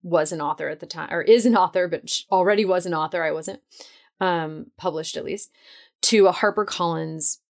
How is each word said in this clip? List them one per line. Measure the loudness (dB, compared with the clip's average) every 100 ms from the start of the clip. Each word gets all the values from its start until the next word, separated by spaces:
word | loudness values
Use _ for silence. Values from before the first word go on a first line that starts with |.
was | 0 0 0
an | -4
author | -6 -6 -8
at | -10
the | -12
time, | -12 -8
or | -6
is | 6 6 6
an | 4
author, | 4 2 -2
but | -4 -6
sh-, | -10 0
already | 2 4 2 2
was | 0 0
an |
author. | -4 -4 -4
I | -4
wasn't, | -4 -8 -14 _ -20 -20 -20 _ _
um, | -2 0 -4 -8 -16 _
published | -6 -6 -8 -8
at | -8
least, | -8 -10 _ _ -20 _ _
to | 2 6 6
a |
HarperCollins | 4 0 0 -4 -2 -4 -2 -6 -2 -2 -2 _